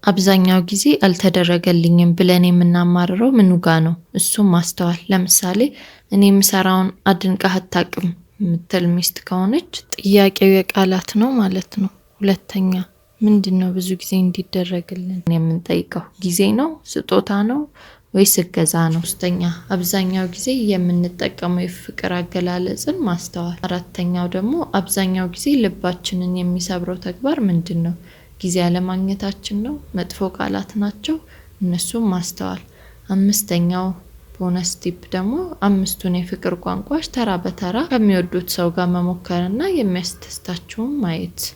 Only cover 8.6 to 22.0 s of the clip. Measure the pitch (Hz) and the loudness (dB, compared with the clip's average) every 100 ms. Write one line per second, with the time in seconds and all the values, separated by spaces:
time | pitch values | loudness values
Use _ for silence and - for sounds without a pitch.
8.6 | 170 185 175 175 170 - - 185 190 285 | -2 0 2 2 -2 -6 -4 0 2 0
9.6 | - - _ - 196 202 196 196 196 190 | -2 -18 _ -4 2 6 4 4 4 6
10.6 | 185 - 190 185 - 208 240 254 196 185 | 2 0 2 0 -2 0 2 2 0 -2
11.6 | - - 190 _ _ _ 202 190 - 190 | -6 -4 -4 _ _ _ 0 0 -2 -2
12.6 | 185 185 180 _ _ _ 214 208 196 185 | 0 0 -4 _ _ _ 4 4 4 0
13.6 | 185 180 180 185 - 190 185 175 185 185 | 0 -2 -4 -6 -2 0 0 -2 -6 -4
14.6 | 180 180 165 185 180 185 170 170 160 165 | -4 -4 -6 -10 -8 -4 0 0 0 -2
15.6 | 170 170 - 175 - _ 185 175 202 214 | -2 -4 -2 -10 -10 _ -4 0 2 2
16.6 | 311 311 - - - 190 196 202 208 277 | -2 -6 -8 -8 0 -2 0 -2 -2 -2
17.6 | 294 _ - - _ 190 196 - 180 - | -6 _ -20 -20 _ 2 4 2 0 0
18.6 | 160 165 165 165 170 - 180 180 175 170 | 0 2 0 0 -4 -4 -4 -2 -4 -6
19.6 | - 190 180 196 185 190 185 180 - 262 | -6 -4 -2 0 0 -2 -4 -6 -4 -2
20.6 | 208 190 180 175 175 180 185 - 175 180 | 0 0 2 2 0 -2 -6 -4 -4 -2
21.6 | 180 175 - - | -4 -8 -14 -8